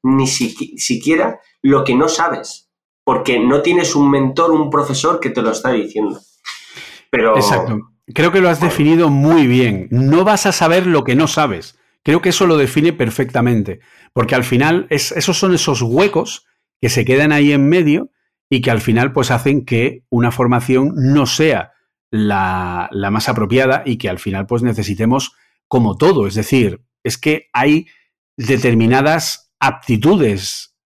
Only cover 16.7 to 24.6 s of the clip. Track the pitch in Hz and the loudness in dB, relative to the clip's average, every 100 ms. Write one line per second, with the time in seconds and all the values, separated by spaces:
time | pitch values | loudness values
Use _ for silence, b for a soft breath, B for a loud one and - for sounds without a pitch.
16.7 | _ 117 123 123 131 151 147 147 143 139 | _ -2 -2 2 2 2 4 2 4 2
17.7 | 175 156 156 269 _ _ _ _ 135 120 | 2 2 0 -4 _ _ _ _ -2 0
18.7 | 113 - 113 131 127 123 123 135 139 127 | -2 0 0 0 0 0 0 0 -2 0
19.7 | 117 123 - _ 120 120 120 123 123 123 | -2 -2 -4 _ -2 0 0 0 0 2
20.7 | 127 139 170 131 143 131 - 156 117 - | 0 0 0 2 2 0 0 0 0 -4
21.7 | _ _ _ _ 110 104 101 92 92 90 | _ _ _ _ -2 0 0 -2 -4 -6
22.7 | 90 87 101 98 107 - 120 104 123 131 | -8 -8 -6 -2 -2 -2 -4 0 0 0
23.7 | 135 139 117 101 90 - 98 98 120 | -2 -4 -6 -6 -8 -6 -6 -4 -2